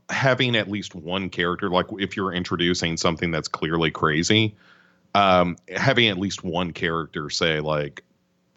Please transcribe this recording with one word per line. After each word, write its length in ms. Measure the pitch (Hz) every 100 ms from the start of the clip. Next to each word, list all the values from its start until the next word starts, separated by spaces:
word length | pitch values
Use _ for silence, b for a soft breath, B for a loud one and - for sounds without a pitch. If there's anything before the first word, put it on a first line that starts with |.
| -
having 460 | - 135 123 127 117
at 140 | 95
least 260 | 104 90 92
one 340 | 78 95 92
character. 400 | - 87 87 101
Like, 180 | 90 85 95
if 160 | 98 -
you're 180 | 95
introducing 640 | 90 90 85 87 90 85 82
something 360 | 87 80 87
that's 160 | 80 -
clearly 420 | - 80 82 80
crazy, 640 | - 80 76 - 107 110 - b b b b b
um, 440 | 101 98 90 87 85 - 92
having 320 | 98 123 113
at 100 | 92
least 260 | 98 -
one 280 | 90 82 87
character 580 | 80 87 82 78 82 76
say, 300 | - 85 78
like, 440 | 76 76 71 - - _ _ _ _